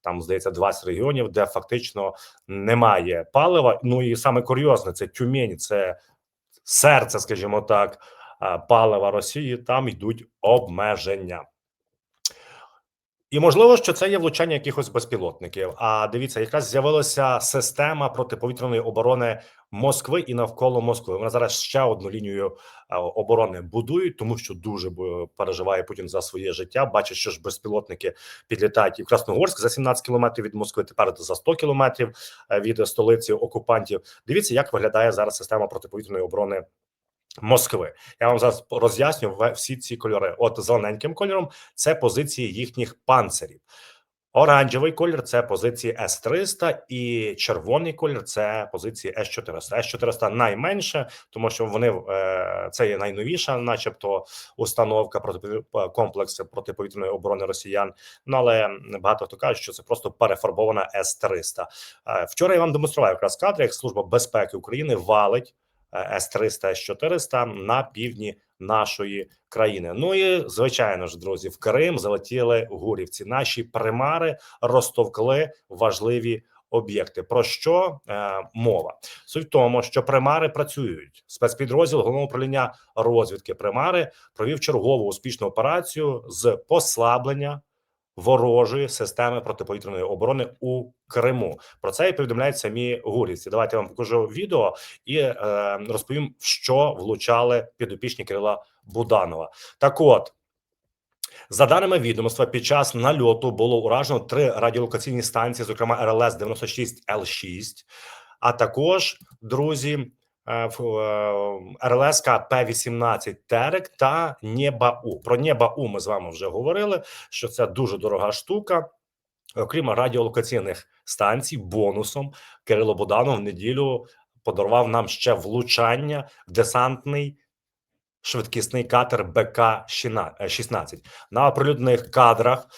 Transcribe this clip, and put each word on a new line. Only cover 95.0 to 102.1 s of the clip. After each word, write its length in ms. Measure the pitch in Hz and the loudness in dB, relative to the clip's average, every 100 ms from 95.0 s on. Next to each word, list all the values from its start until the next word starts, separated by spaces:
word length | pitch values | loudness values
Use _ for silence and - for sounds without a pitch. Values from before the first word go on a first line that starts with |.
і, 140 | - 151 | -6 0
е, 600 | 135 104 104 101 101 101 107 | 0 0 -2 0 0 -2 -4
розповім, 460 | 110 - 143 143 - | -6 -4 -6 -6 -6
в 80 | - | -4
що 480 | - - 131 147 92 | -2 0 2 2 0
влучали 720 | 98 101 - 117 123 120 117 - | -4 -2 2 4 4 2 -2 -8
підопічні 480 | 110 98 127 - | -8 -6 -8 -8
Кирила 400 | 98 98 104 104 - _ | -6 -2 0 -2 -6 _
Буданова. 680 | 104 110 113 110 87 80 78 - - - | -10 -6 2 2 2 -4 -10 -14 -20 0
Так 220 | 139 - | 2 6
от, 320 | 147 110 - _ _ _ _ _ _ _ _ _ - - - | 6 6 4 _ _ _ _ _ _ _ _ _ -18 -18 -4
за 160 | 98 135 | 4 6
даними 320 | 170 190 180 | 6 4 2
відомства, 480 | 117 | 0